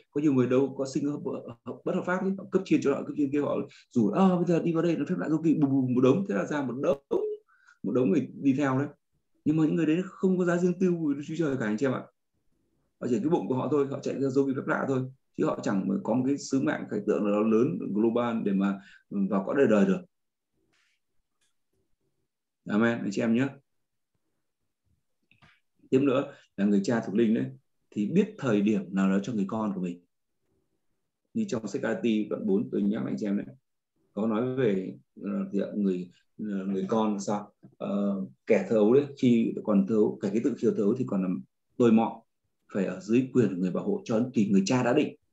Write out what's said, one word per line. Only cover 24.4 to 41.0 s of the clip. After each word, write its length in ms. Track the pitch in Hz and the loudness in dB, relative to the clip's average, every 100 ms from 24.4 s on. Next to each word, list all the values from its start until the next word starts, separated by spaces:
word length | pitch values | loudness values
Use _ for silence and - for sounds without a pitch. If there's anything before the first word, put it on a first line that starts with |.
| _ _ _ _ _ _ _ _ _ _ - _ _ _ _ | _ _ _ _ _ _ _ _ _ _ -20 _ _ _ _
Tiếp 100 | 131 | 2
nữa 320 | 139 127 143 - _ - | 2 0 -2 -10 _ -2
là 80 | |
người 160 | 101 101 | 2 2
cha 180 | 98 113 - | 2 -2 -2
thuộc 80 | |
linh 200 | 101 110 | 0 2
đấy, 120 | 120 131 - _ _ _ | 0 -2 -10 _ _ _
thì 160 | 110 104 | -6 0
biết 280 | 175 - - | 0 0 -4
thời 220 | 135 104 | 0 2
điểm 340 | 104 101 87 | 2 0 -2
nào 160 | 95 95 | 0 2
đó 80 | 98 | 0
cho 100 | 120 | -2
người 140 | 107 98 | -4 -4
con 240 | 113 107 | -4 -4
của 60 | 95 | -4
mình. 240 | 92 87 _ _ _ _ _ _ _ _ _ _ _ _ _ | -6 -8 _ _ _ _ _ _ _ _ _ _ _ _ _
Như 100 | 113 104 | -6 -4
trong 180 | 117 104 | -4 -6
sách 160 | 135 | -6
Galati 420 | 117 107 117 107 | -4 -2 0 0
đoạn 220 | - - - | -2 -4 0
bốn, 240 | 95 131 | 0 0
tôi 120 | 104 | -2
nhắc 200 | 143 214 - | 0 -2 -4
anh 100 | - | -4
chị 80 | 101 | -2
em 100 | 101 | -4
đấy, 100 | - - _ _ _ _ _ | -6 -16 _ _ _ _ _
có 140 | 101 113 | -4 -2
nói 300 | 107 127 127 | 0 -2 0
về, 380 | 117 95 95 - _ - | 2 0 -4 -12 _ -12
ờ, 80 | 101 101 98 | -6 -6 -4
thì 80 | 98 95 104 | -4 -4 -2
người, 340 | 98 90 90 _ _ - | -2 -2 -6 _ _ -12
ờ, 280 | 107 98 98 | -6 -4 -2
người 200 | 95 95 | -4 0
con 320 | 113 107 101 | 0 0 -2
sao? 320 | 110 104 - _ - _ | -4 -4 -6 _ -20 _
Ờ, 460 | 104 101 101 98 - - - | -4 -2 -2 -2 -6 -10 2
kẻ 200 | 101 92 | 2 4
thơ 80 | 113 | 4
ấu 180 | 104 | 6
đấy, 120 | 135 143 - | 6 2 0
khi 360 | 127 117 107 101 | 4 4 2 -2
còn 220 | 98 101 98 | 2 2 4
thơ 80 | |
ấu, 240 | 110 107 - | 2 2 0
kẻ 80 | 101 | -2
cái 80 | 110 | 0
tự 100 | 143 117 | -2 0
khiêu 140 | 113 101 | 0 2
thơ 60 | |
ấu 120 | 101 | 0
thì 60 | 127 | 0